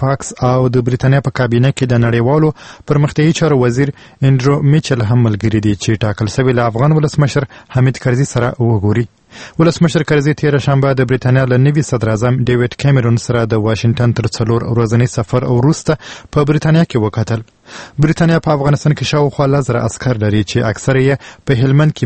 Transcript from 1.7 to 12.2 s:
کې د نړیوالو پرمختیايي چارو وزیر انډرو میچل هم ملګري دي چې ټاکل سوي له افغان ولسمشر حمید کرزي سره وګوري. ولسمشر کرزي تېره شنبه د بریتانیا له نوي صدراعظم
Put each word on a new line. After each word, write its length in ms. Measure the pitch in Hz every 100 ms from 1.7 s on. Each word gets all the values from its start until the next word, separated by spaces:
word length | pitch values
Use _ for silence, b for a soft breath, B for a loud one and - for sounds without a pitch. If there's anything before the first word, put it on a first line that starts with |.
کې 140 | - 123
د 160 | 120
نړیوالو 460 | 117 117 120 156 156 - B B -
پرمختیايي 420 | 147 147 - 156 -
چارو 200 | 160 135
وزیر 320 | 123 120 139 - B B
انډرو 380 | 135 135 131 147 139
میچل 320 | 156 - 120 107
هم 100 | 123 117
ملګري 320 | 101 110 107 104
دي 60 | 101
چې 280 | - 110
ټاکل 240 | 110 98 107 -
سوي 160 | 127
له 140 | 120 120
افغان 300 | 113 147 156
ولسمشر 500 | 147 147 143 147 - B B 127
حمید 260 | 131 120
کرزي 240 | 131 120 143
سره 180 | 123 123 -
وګوري. 480 | 117 110 101 110 117 _ _ B B B
ولسمشر 440 | 165 - 170 170
کرزي 300 | 151 147 143
تېره 240 | 143 151 139
شنبه 340 | 139 135 139
د 140 | 131 123
بریتانیا 340 | 127 127 131 127
له 60 | 127
نوي 180 | 139 151 -
صدراعظم 500 | 120 110 110